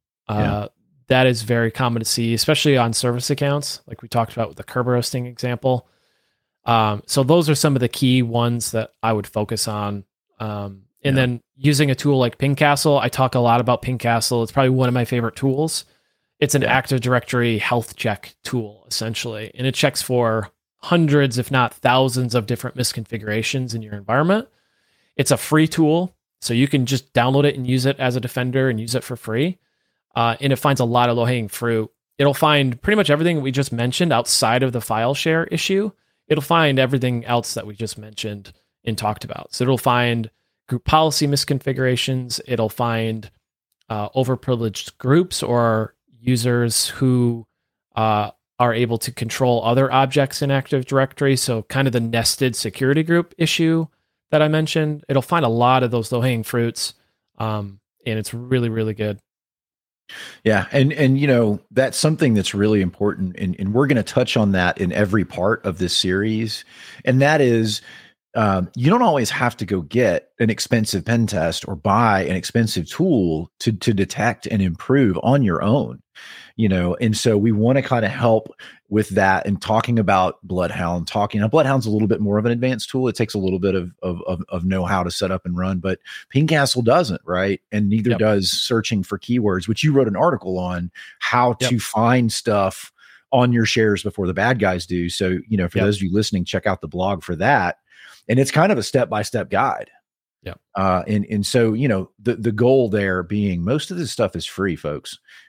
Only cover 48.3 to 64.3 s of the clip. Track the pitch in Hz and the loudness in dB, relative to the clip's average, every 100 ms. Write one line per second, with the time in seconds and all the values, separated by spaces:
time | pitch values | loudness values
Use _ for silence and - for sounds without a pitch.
48.3 | - _ - 123 113 120 117 - - 117 | -8 _ 0 2 2 0 -2 -6 -8 -6
49.3 | - 127 120 110 123 135 131 135 143 135 | 0 2 2 2 2 4 2 2 2 0
50.3 | - 143 139 - 139 123 135 131 - 139 | -2 0 0 0 -2 0 0 0 0 2
51.3 | 131 - 113 - 135 135 120 113 117 110 | 2 0 -4 -2 0 0 0 0 0 0
52.3 | - 131 113 107 - 131 147 160 170 170 | 0 -2 -2 -6 -2 0 2 2 0 0
53.3 | - 160 - 160 165 160 _ _ _ - | -2 -2 0 2 0 -2 _ _ _ -2
54.3 | 151 151 156 156 165 151 147 - 135 - | 2 4 2 0 0 -2 -4 -2 -2 2
55.3 | 170 127 117 120 131 123 120 107 123 127 | 0 2 4 4 4 2 0 -2 -2 0
56.3 | 120 107 123 117 - - - _ _ _ | -2 -2 -2 -2 -4 -10 -10 _ _ _
57.3 | - 110 107 101 98 _ _ - 110 104 | -8 -4 -4 -6 -12 _ _ -6 -4 -6
58.3 | 117 123 127 117 113 110 104 104 104 _ | -8 -2 0 0 -2 -4 -2 -4 -6 _
59.3 | _ _ _ _ _ _ _ - - - | _ _ _ _ _ _ _ -20 -20 -18
60.3 | - 110 104 85 139 135 151 135 135 143 | -6 0 0 0 2 2 2 2 2 2
61.3 | 120 110 104 _ 123 131 - 156 156 143 | 2 2 -2 _ 0 0 2 0 2 2
62.3 | 107 92 101 104 107 90 - 104 87 92 | 2 0 0 2 4 2 0 -2 -2 -6
63.3 | 87 92 87 98 113 139 127 - - 127 | -4 -6 -4 0 2 2 2 0 0 0